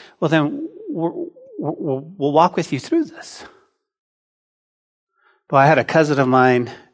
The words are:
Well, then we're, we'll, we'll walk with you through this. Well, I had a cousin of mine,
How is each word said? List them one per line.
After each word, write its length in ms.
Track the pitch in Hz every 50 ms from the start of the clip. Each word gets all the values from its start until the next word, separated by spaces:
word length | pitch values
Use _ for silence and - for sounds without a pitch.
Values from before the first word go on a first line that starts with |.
| - - _ -
Well, 80 | 180 151
then 400 | 160 156 147 147 285 285 320 370 - 427 453 392
we're, 200 | 285 170 165 170 - 349 339 - - - - 539 466 403
we'll, 420 | 254 143 180 - 190 151 131 135 147 160 190 -
we'll 140 | 139 147 143
walk 220 | 156 170 180 -
with 160 | 185 160 -
you 80 | 147 131
through 260 | - - 320 339 311
this. 400 | - - - - - - - - - _ _ _ _ _ _ _ _ _ _ _ _ _ _ _ _ _ _ _ _ _ _ _ _ _ _ _ _ _ _ _ _ _ _ _ _ _ _ _ -
Well, 120 | - 135 139
I 40 |
had 120 | 147 156 131
a 60 | 113
cousin 340 | - - 165 156 147 147 139
of 100 | 135 127
mine, 420 | 127 131 127 127 123 123 123 120 - - - _